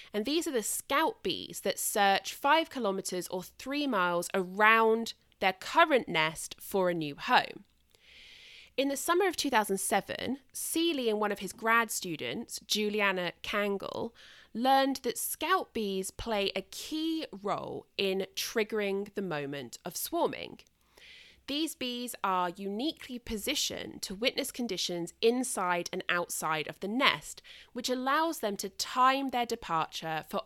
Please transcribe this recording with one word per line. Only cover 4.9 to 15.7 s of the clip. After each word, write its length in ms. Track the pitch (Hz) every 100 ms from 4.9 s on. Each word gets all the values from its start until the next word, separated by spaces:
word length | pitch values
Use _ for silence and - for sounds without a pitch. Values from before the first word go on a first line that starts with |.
| 226 226 - _ _
their 140 | 190
current 560 | 185 - 311 320 269 -
nest 460 | 165 156 160 - -
for 300 | - 196 180
a 60 | 175
new 200 | 151 143
home. 480 | - 240 - - - _ _ _ _ - - - - - - -
In 120 | 277
the 100 | 277
summer 300 | - 349 381
of 80 | -
two 160 | 285
thousand 260 | 233 214 196
seven, 640 | - 202 - - 90 277 _
Seeley 560 | - - 330 339 294 233
and 100 | 208
one 120 | 208
of 80 | 202
his 140 | 190
grad 380 | - 226 233 220
students, 680 | - 180 156 123 170 226 - -
Juliana 680 | 208 208 214 202 185 170 -
Kangel, 720 | - 208 202 196 - - 226 - - - -
learned 480 | 220 254 269 269 262
that 140 | - -
scout 540 | - - 311 370 -